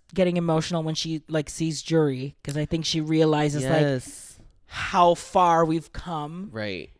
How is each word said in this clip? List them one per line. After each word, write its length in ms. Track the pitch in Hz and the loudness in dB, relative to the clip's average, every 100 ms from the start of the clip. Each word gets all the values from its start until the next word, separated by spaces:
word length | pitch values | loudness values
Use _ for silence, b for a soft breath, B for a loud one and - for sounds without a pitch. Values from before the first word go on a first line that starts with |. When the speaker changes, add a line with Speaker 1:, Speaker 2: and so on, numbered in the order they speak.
| _ | _
Speaker 1:
getting 240 | - 180 175 | 0 0 2
emotional 440 | 170 160 156 170 | 2 0 0 -2
when 120 | 156 | -4
she, 280 | 156 160 160 - | -4 -4 -6 -4
like, 220 | 156 147 | -4 -4
sees 320 | - 165 147 | -4 -4 -4
Jury, 540 | - 160 151 127 139 - | 0 2 2 0 -8 -10
'cause 140 | - 147 | -8 -6
I 80 | |
think 220 | 151 165 156 | -4 -4 -2
she 140 | 165 | -2
realizes, 640 | 156 160 156 151 151 143 | 2 4 4 4 0 0
like, 160 | 131 143 | 0 2
Speaker 2:
Yes. 560 | 147 131 - - - - - _ _ | 2 0 -6 -16 -18 -20 -20 _ _
Speaker 1:
how 480 | - - 196 175 | -10 -2 4 4
far 500 | 170 - 190 175 165 165 | 4 0 2 4 4 2
we've 260 | 160 - | 0 -6
come. 560 | - 180 160 147 170 196 | -12 -8 -8 -8 -12 -12
Speaker 2:
Right. 380 | 110 104 92 - | -8 -8 -8 -12